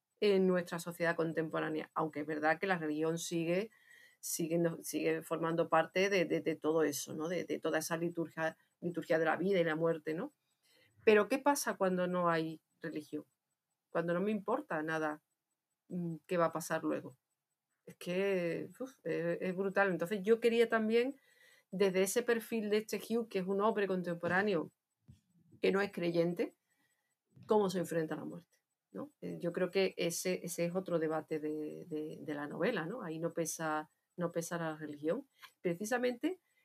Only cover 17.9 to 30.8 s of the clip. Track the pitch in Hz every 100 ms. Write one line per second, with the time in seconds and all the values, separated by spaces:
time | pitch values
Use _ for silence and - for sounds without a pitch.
17.9 | - - 180 196 190 170 165 - 185 262
18.9 | - 165 160 170 165 185 180 196 190 196
19.9 | 170 165 214 185 226 233 233 233 226 220
20.9 | 233 247 285 _ _ - _ _ 185 196
21.9 | 185 190 240 233 233 220 233 208 214 220
22.9 | 208 - 226 226 190 180 196 214 214 196
23.9 | 185 180 170 170 180 208 175 151 - _
24.9 | _ - - _ _ _ - 185 190 202
25.9 | 196 175 170 170 175 277 - _ _ _
26.9 | _ _ _ _ - - 214 202 185 170
27.9 | 170 160 151 156 175 - _ _ _ _
28.9 | 190 294 _ 180 170 170 175 180 196 190
29.9 | - 175 170 185 185 185 - 170 180